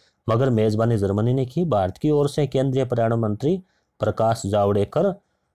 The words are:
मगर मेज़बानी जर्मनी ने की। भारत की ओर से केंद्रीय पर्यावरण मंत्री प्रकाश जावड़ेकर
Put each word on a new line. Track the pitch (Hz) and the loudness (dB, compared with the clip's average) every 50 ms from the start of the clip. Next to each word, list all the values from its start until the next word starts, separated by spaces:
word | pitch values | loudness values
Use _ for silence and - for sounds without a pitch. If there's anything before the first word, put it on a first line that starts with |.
| _ _ _ _ _ 113 | _ _ _ _ _ -2
मगर | 113 120 135 131 | 0 0 2 2
मेज़बानी | 117 107 107 110 107 110 113 120 117 | 2 2 2 2 2 0 0 0 2
जर्मनी | 101 98 95 98 107 113 120 127 | 0 0 0 0 0 0 0 0
ने | 135 131 | 0 -2
की। | 123 - 170 180 | -4 -4 -4 -2
भारत | 156 120 98 92 92 - | 0 0 0 0 -2 -4
की | - - 151 | -4 -2 0
ओर | 147 143 143 139 | 2 2 0 0
से | - 156 147 | 0 -2 -2
केंद्रीय | 139 - 131 131 139 127 135 131 | -2 0 -2 0 0 0 -2 -2
पर्यावरण | 123 - 120 113 113 117 | 0 0 0 0 0 0
मंत्री | 113 113 107 104 - 131 156 190 185 - _ _ _ _ _ _ - | 0 0 -2 -2 -2 -2 -2 -2 -2 -6 _ _ _ _ _ _ -4
प्रकाश | - 107 - - 110 113 113 - - | -2 -2 0 0 0 0 0 -2 -2
जावड़ेकर | 98 104 104 101 101 101 101 101 - - 147 190 196 185 - _ _ _ _ _ _ | -2 0 2 2 2 2 0 0 -2 -2 -2 -2 -2 -2 -6 _ _ _ _ _ _